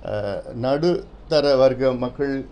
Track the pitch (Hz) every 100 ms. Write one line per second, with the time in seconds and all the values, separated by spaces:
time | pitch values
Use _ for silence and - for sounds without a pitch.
0 | - 104 101 98 - 117 127 147 170 175
1 | - - - 156 143 131 131 123 131 123
2 | 123 127 143 135 131